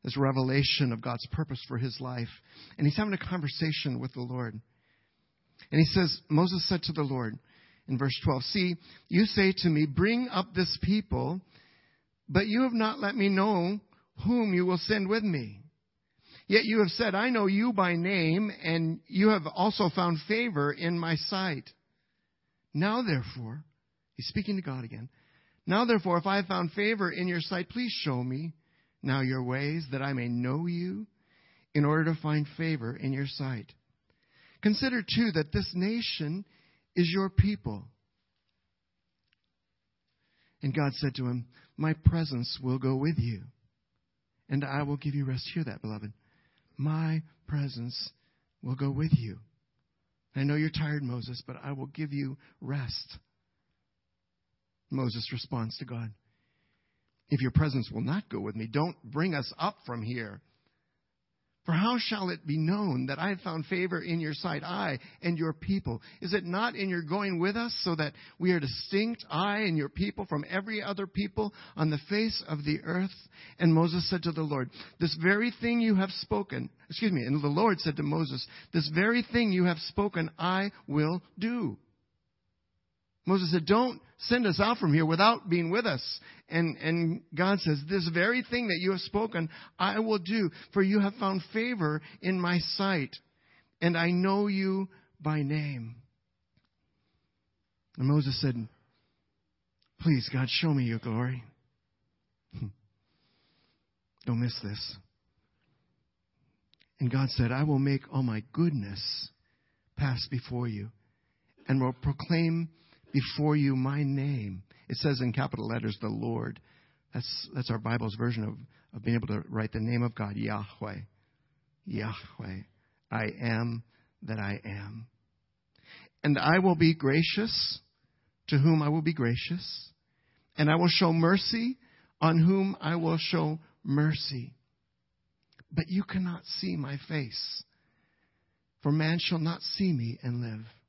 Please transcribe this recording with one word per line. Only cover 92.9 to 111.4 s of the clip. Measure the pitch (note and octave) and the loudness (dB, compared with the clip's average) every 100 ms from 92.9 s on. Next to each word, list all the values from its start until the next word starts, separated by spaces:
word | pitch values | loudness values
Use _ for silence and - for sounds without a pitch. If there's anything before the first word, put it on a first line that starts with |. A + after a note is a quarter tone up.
| F3+ C3 - _ _ _ _ _ _ | 0 -2 -8 _ _ _ _ _ _
and | E3+ E3+ | 0 2
I | E3+ | 2
know | F3+ F#3+ G3 G#3 | 4 4 2 2
you | F#3+ F#3+ F#3+ F#3+ - _ _ | 2 0 0 -2 -10 _ _
by | D3+ D3+ | -2 0
name." | C#3 D#3 D3 C3 A2+ A#2+ _ _ _ _ _ _ _ _ _ _ _ _ _ _ _ _ _ _ _ - | 0 -2 -2 -6 -10 -14 _ _ _ _ _ _ _ _ _ _ _ _ _ _ _ _ _ _ _ -2
And | C3 | 2
Moses | D3 C#3 B2+ | 2 2 -2
said, | C#3+ A#2+ A2+ _ _ _ _ _ _ _ _ _ _ _ _ _ | -2 -2 -8 _ _ _ _ _ _ _ _ _ _ _ _ _
"Please, | E3 C3+ G#2+ | 2 2 0
God, | C3 C3 | -2 -2
show | - E3 | 0 0
me | C#3+ | 2
your | A#2+ A2+ | 0 -2
glory." | A#2+ A2+ B2 B2+ - _ _ _ _ _ _ _ _ _ _ | -2 -2 -2 -4 -12 _ _ _ _ _ _ _ _ _ _
<laughs> | - G#2+ - _ _ _ _ _ _ _ _ _ _ _ _ _ _ | -10 -10 -10 _ _ _ _ _ _ _ _ _ _ _ _ _ _
Don't | C3 A#2 | -4 -2
miss | A#2+ - | -2 -4
this. | G2+ G#2 - - _ _ _ _ _ _ _ _ _ _ _ _ _ _ _ _ _ _ _ _ | -8 -8 -12 -14 _ _ _ _ _ _ _ _ _ _ _ _ _ _ _ _ _ _ _ _
And | B2+ | 0
God | C3+ C3 | 2 0
said, | - A#2 | 2 2
"I | B2+ | 2
will | D3+ C#3 | 2 4
make | C#3 C3+ - | 2 0 -2
all | C3 | -2
my | B2 G#2+ G#2+ | -2 -2 -6
goodness | - E3+ C#3 G2+ F#2+ - - - _ _ _ _ _ _ - | 0 2 0 -4 -8 -8 -8 -12 _ _ _ _ _ _ -2
pass | C#3 B2 - | 0 0 -4
before | B2+ - B2 A#2+ | -6 -4 -4 -4
you, | G#2 G#2+ _ _ _ _ _ | -4 -8 _ _ _ _ _